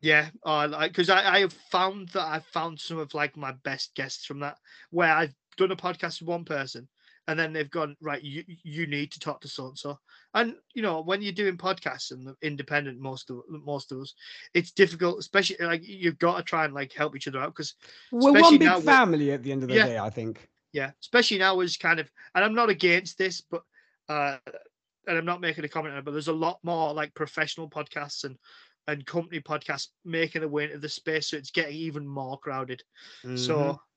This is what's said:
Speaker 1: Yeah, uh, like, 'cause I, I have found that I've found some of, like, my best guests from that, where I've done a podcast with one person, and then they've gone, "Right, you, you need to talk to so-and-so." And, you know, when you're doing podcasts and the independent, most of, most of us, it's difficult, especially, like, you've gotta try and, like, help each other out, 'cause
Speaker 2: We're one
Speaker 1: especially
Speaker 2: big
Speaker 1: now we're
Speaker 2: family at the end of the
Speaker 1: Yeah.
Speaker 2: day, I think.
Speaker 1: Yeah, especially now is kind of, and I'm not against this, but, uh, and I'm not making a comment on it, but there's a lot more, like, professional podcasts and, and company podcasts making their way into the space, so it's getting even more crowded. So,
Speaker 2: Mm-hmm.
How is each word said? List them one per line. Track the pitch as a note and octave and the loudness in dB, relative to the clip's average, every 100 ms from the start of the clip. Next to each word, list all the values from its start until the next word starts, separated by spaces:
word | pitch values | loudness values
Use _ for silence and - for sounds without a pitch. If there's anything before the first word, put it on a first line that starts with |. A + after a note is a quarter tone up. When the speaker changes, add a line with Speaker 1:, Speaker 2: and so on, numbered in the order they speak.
Speaker 1:
Yeah, | D3+ D3+ D3+ - D#3+ | 4 2 2 -6 -4
uh, | D#3 D3 | 0 0
like, | D3+ D#3 | -2 -4
'cause | F3+ F3 | 0 4
I, | F#3+ G3 | 4 6
I | F#3 | 4
have | F#3+ | 2
found | - - F#3 F#3 G3+ F#3 | -2 -4 0 0 -2 -8
that | F#3+ D#3+ | -6 -4
I've | D#3 D#3 | -6 -6
found | E3+ E3 D#3 | -6 -6 -8
some | - E3 | -10 -8
of, | D3 | -8
like, | D#3 D3 D3+ | -4 -6 -6
my | C#3 C3 | -12 -8
best | C#3 C3+ - - | -8 -8 -8 -8
guests | F3 - | -8 -10
from | - C#3+ | -12 -10
that, | C#3+ - _ - - | -10 -10 _ -20 -8
where | E3+ E3+ | 0 4
I've | D#3 E3 - _ - | 4 0 -4 _ 0
done | F#3 | 0
a | F#3 | 0
podcast | F3+ F3 E3+ D#3 | -4 -4 -6 -8
with | E3 | -6
one | E3+ E3+ | -8 -6
person, | D3 C3+ A#2+ B2+ _ _ _ - | -8 -6 -10 -18 _ _ _ -6
and | D#3 | -2
then | D#3+ | -2
they've | D#3 D3 | -2 -4
gone, | E3+ D3+ C#3+ | -4 -6 -6
"Right, | D#3 C#3+ | -8 -8
you, | D3 C#3+ F3 | -8 -12 -14
you | E3 E3 D3+ E3 | -18 -12 -6 -4
need | C#3+ D3 | -4 -6
to | - | -8
talk | - C#3+ | -8 -8
to | C#3+ | -10
so-and-so." | - - C#3+ D3 C#3+ _ - _ | -12 -12 -12 -12 -12 _ -20 _
And, | - A#3 - _ | -2 -2 -4 _
you | - | -4
know, | G#3+ E3 | -2 -2
when | D#3+ G3 | -2 -2
you're | G#3 | -2
doing | F#3 G3+ F3+ | -2 -2 -2
podcasts | F3+ F#3 - C3 - | -4 -4 -6 -8 -12
and | B2+ C3 | -12 -16
the | C3 | -10
independent, | D#3 C#3+ C3+ D3 C#3+ B2+ | -8 -8 -4 -4 -4 -8
most | C3+ C3 - | -10 -10 -12
of, | B2 - | -14 -12
most | D#3+ C#3+ C#3+ - | -14 -8 -8 -8
of | C3 | -12
us, | C3+ - - - - | -12 -18 -20 -20 -2
it's | F3 E3+ | -2 -2
difficult, | - F#3 E3+ F3 - | 6 4 6 -2 -2
especially, | - G3 F#3 F#3+ E3+ | 0 2 2 -2 -2
like, | E3 F3+ | -2 -6
you've | G3 F3 E3 | -2 -2 2
gotta | E3+ F3+ | 2 2
try | E3+ D#3+ | -2 -2
and, | D#3 | -2
like, | C#3 C#3 | -4 -10
help | - D3+ | -4 -4
each | C#3 C#3+ | -4 -8
other | C3+ | -6
out, | C#3+ | -6
'cause | D#3+ D3 - - - - | -6 -12 -12 -20 -20 -8
Speaker 2:
We're | A#3+ C4+ | 4 8
one | C#4+ | 12
Speaker 1:
especially | E4 D4+ | 12 12
Speaker 2:
big | D#4+ | 10
Speaker 1:
now | - | 6
we're | |
Speaker 2:
family | E3 C4+ A3+ D#3+ D3 | 6 8 8 4 2
at | C#3 | -2
the | B2 | -4
end | C3+ | -4
of | B2+ | 2
the | |
Speaker 1:
Yeah. | E3+ G#3 | 4 4
Speaker 2:
day, | A#2 | 2
I | G#2 | -4
think. | A2 A2+ A2 - _ _ | -4 -8 -8 -16 _ _
Speaker 1:
Yeah, | D3 C3+ - | -6 -6 -8
especially | - A#3+ A#3 G3+ | 0 2 4 4
now | F#3+ F#3+ | 4 4
is | F3+ - | 0 -2
kind | E3+ E3 | 0 0
of, | D3+ _ - | -2 _ -4
and | F3+ | 2
I'm | G#3 | 2
not | A3 A#3 | 4 2
against | F3+ F3+ F3 F#3+ - | 4 4 4 2 -4
this, | F#3+ F3 | -4 -4
but, | - E3+ _ _ _ _ _ | -8 -10 _ _ _ _ _
uh, | D3+ C#3+ C3+ - - - _ _ _ - | -2 -2 -4 -12 -18 -20 _ _ _ -4
and | E3+ | -2
I'm | |
not | E3 F3+ | -2 -2
making | F3 D#3 | -4 -4
a | D3+ | -6
comment | E3 D#3 | -6 -6
on | C#3 | -8
it, | |
but | C#3 | -6
there's | D3 D3+ | -6 -4
a | |
lot | D#3+ E3 F3+ | 0 -2 -2
more, | E3 E3+ D#3+ | -6 -2 -2
like, | D3+ D3+ | -2 -6
professional | - D3+ - D3+ - D#3+ | -6 -8 -4 -4 -6 -10
podcasts | D3+ D3 - D3 - | -10 -10 -10 -10 -10
and, | C#3+ C3 _ - - _ - | -12 -12 _ -20 -20 _ -8
and | D3 C#3 | -8 -4
company | E3+ E3 E3 | -6 -6 -10
podcasts | - D3+ - C#3+ - _ | -6 -8 -4 -8 -8 _
making | F3 E3 E3 E3 | -6 -2 -2 -2
their | D#3 | -4
way | D3 | -4
into | D3 D3 | -4 -6
the | D3 | -10
space, | - - D#3 D3 | -8 -4 -4 -4
so | D3+ | -8
it's | C3+ | -6
getting | - D#3+ | -4 -4
even | D3+ D#3+ D3 C#3+ | -4 -6 -8 -8
more | C#3 C3 C3+ | -8 -8 -8
crowded. | - C3+ B2+ C3 - _ - - | -8 -8 -8 -10 -14 _ -20 -18
So, | B2 B2+ B2 D#3 | -8 -4 0 0
Speaker 2:
Mm-hmm. | C#3 C#3+ _ | 0 -2 _